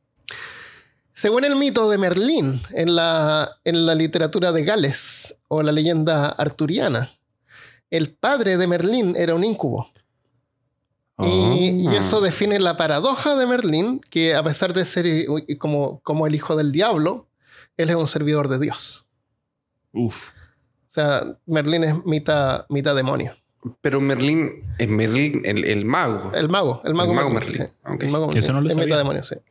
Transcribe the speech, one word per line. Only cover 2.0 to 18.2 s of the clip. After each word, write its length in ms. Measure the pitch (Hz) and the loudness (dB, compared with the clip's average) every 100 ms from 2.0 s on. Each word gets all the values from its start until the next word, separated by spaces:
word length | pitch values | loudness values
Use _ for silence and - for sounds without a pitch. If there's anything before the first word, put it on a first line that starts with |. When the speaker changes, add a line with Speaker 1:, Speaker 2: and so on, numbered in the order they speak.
| 185 180 240 320 139 131 - | 2 2 2 2 0 -2 -6
Speaker 1:
en 240 | - 170 | -2 0
la, 560 | 170 165 160 151 156 - - | 2 2 2 2 0 -2 -4
en 220 | - 170 165 | -2 0 2
la 80 | |
literatura 580 | 160 160 165 160 190 175 | 2 2 0 0 0 0
de 120 | 160 | 0
Gales 720 | 151 214 139 - - - - - - | 2 2 0 -2 -8 -10 -12 -14 -4
o 140 | 156 | -2
la 100 | 151 | 2
leyenda 560 | 151 156 165 156 156 143 | 2 2 2 2 0 0
arturiana, 800 | - 147 - 151 175 208 120 131 _ _ _ _ - - - - | -2 -4 -2 -2 0 0 -2 -4 _ _ _ _ -20 -20 -20 -6
el 200 | 160 151 | -4 -4
padre 460 | - 233 277 196 180 | -2 0 0 2 2
de 100 | 180 | 2
Merlín 460 | 175 180 247 190 170 | 2 0 0 0 0
era 180 | 170 | 0
un 80 | 165 | 2
incubo. 460 | 208 214 135 117 - _ _ _ _ _ _ _ _ _ _ _ _ - | 0 -2 -4 -4 -8 _ _ _ _ _ _ _ _ _ _ _ _ -4
Y, 40 | |
Speaker 2:
Ah. 320 | 180 185 180 180 185 180 175 | 0 2 4 4 2 2 2
Speaker 1:
y 40 | 202 | 2
eso 240 | 190 214 | 2 2
define 400 | 190 - 202 202 | 2 0 0 2
la 160 | 180 165 | 2 2
paradoja 580 | 160 147 247 269 294 | 0 2 0 0 0
de 120 | 277 247 | 2 2
Merlín, 540 | 247 208 156 214 262 - | 0 0 0 0 -2 -4
que 260 | 170 160 151 | 0 2 2
a 60 | |
pesar 280 | 156 147 185 | 2 0 -2
de 120 | 180 | 0
ser 220 | 175 180 170 | -2 -2 0
i-, 200 | 160 147 151 - | 0 0 -4 -4
i-, 80 | 147 | -6
como, 420 | 156 147 139 - | -2 -2 -2 -4
como 240 | - 151 156 | -4 0 0
el 80 | 151 | 0
hijo 180 | - | -2
del 160 | 156 147 | 0 0
diablo, 560 | 143 214 175 156 240 - _ _ - - - | 2 2 2 0 -2 -12 _ _ -20 -12 -4
él 120 | 165 | 0
es 80 | 170 | 0
un 100 | 156 | 0
servidor 400 | 156 | -2